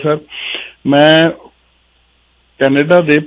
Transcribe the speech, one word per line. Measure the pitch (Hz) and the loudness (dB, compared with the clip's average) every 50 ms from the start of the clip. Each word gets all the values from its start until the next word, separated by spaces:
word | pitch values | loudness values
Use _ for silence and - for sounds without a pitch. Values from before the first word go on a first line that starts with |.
sir। | 151 151 156 151 156 - - - - - - - - - - _ - | -2 -4 -4 -6 -8 -14 -18 -16 -14 -14 -14 -14 -16 -18 -18 _ -4
ਮੈਂ | 135 143 143 151 156 156 160 165 220 - - - - _ _ _ _ _ _ _ _ _ _ _ _ _ _ _ _ _ _ _ _ _ - | 0 2 2 4 4 4 2 2 0 -2 -6 -18 -20 _ _ _ _ _ _ _ _ _ _ _ _ _ _ _ _ _ _ _ _ _ -4
ਕੈਨੇਡਾ | 135 135 135 143 151 160 180 175 | -2 0 0 0 0 2 2 2
ਦੇ | 170 151 147 151 151 | 2 2 0 0 -2